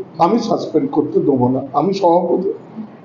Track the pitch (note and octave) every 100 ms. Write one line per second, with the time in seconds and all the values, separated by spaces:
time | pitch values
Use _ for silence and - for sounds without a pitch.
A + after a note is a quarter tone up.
0 | - - F3 A3+ - - - D#3 C3+ D3+
1 | D3 F#3+ D3+ C3 B2 C3 C3+ C#3+ F3+ F#3+
2 | E3+ F3 - F#3+ G4+ - - - - -